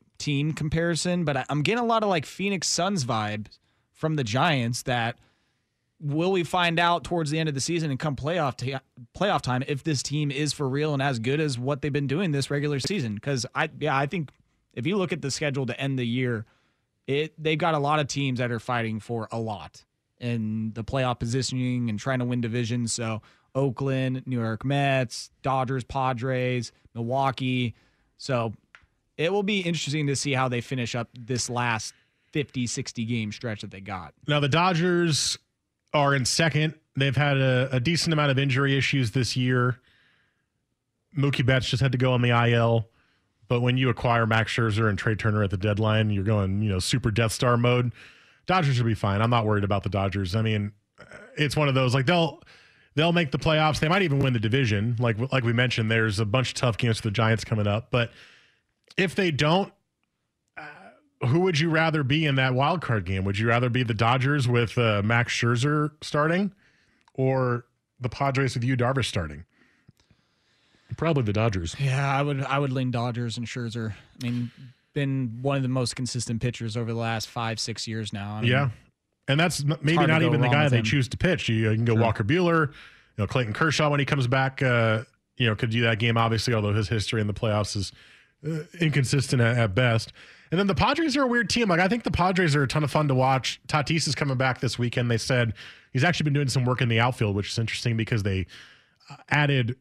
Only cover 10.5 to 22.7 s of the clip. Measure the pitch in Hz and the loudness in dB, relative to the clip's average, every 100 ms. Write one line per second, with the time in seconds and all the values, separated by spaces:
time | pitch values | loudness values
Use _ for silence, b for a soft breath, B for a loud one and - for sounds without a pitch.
10.5 | - 135 139 151 139 139 120 113 147 151 | -2 -2 -2 -2 0 -2 -2 -2 -2 -2
11.5 | 120 127 143 151 143 139 143 196 139 135 | -2 -4 -4 -2 -2 -2 -2 0 -2 -2
12.5 | 143 147 143 - 196 120 104 - 135 117 | -2 -2 -2 -2 -4 -4 -6 -4 -4 -4
13.5 | 135 160 135 147 135 143 190 143 - _ | -4 -4 -4 -2 0 -2 -4 -8 -12 _
14.5 | _ _ - 123 202 180 170 139 - 151 | _ _ -6 -2 -2 -2 -4 -6 -4 -4
15.5 | 139 123 - 139 135 120 123 127 113 117 | -4 -4 -4 -4 -2 -2 -2 -2 -4 -8
16.5 | _ _ _ _ _ - 139 156 - 156 | _ _ _ _ _ -4 -2 -4 -4 -2
17.5 | 156 170 156 143 156 143 139 139 123 123 | 0 2 2 2 0 0 -2 -2 -2 -2
18.5 | 117 - 120 113 110 - 117 107 117 110 | -4 -4 -4 -2 -6 -6 -8 -6 -6 -6
19.5 | 101 - - _ _ _ - 120 120 107 | -8 -12 -20 _ _ _ -10 -6 -4 -2
20.5 | 110 110 110 110 139 127 120 117 131 123 | -4 -4 -6 -4 -2 -2 -2 -2 -2 -2
21.5 | 131 127 123 120 104 - 131 123 123 117 | -2 -2 0 -2 -2 -2 -2 -2 -2 -2
22.5 | 120 113 | -2 -2